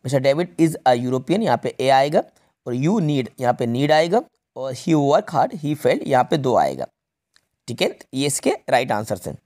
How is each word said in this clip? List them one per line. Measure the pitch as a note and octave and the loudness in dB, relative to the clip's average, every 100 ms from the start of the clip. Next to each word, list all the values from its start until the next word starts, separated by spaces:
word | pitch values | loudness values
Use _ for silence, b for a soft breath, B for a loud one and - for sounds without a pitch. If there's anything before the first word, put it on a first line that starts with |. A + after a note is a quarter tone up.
मिस्टर | C3 C3+ | -2 0
डेविड | C#3 D3 F3 - | 2 0 -2 2
is | D#3+ - C3 | 0 2 2
a | B2 | 2
European, | B2 C3 B2+ F#3+ | 0 -2 -2 -2
यहाँ | G#3 A#2+ | 0 0
पे | - - | -2 -2
ए | C3 | 2
आएगा, | C3+ C#3+ F3 - _ _ _ - | 4 4 0 -2 _ _ _ -6
और | B2 | -2
you | D3 A3 | 0 0
need, | D#3 C#3+ A#2 - | 0 -2 -4 -2
यहाँ | B2 A#2+ | -2 0
पे | A#2+ | -2
नीड | A#2+ D3 | 0 2
आएगा, | D3+ E3+ G#3+ D#4+ _ _ - | 2 4 0 -2 _ _ -12
और | C3 | -10
he | B2+ - D#3 | -6 0 2
work | C#3 D#3 D#3 | 4 2 2
hard, | C#3 - - | -2 -2 -2
he | D3 D3 | -6 -2
failed, | B2+ G3 - | 0 0 2
यहाँ | B2+ B2+ | 0 2
पे | D#3+ | 0
दो | C3+ G#2 | 2 2
आएगा। | C#2 C2+ - _ _ _ _ _ _ _ - | 0 -4 -12 _ _ _ _ _ _ _ -14
ठीक | A#2 | -4
है, | F3+ - - | -4 -4 -10
ये | C3 C#3+ | -4 -4
इसके | - C#4 G4+ - | -2 -2 -4 0
राइट | C3 C3+ | 0 0
आंसर्स | G#2 A2 F#2+ - | -4 -4 -8 -8
हैं। | C#2 | -14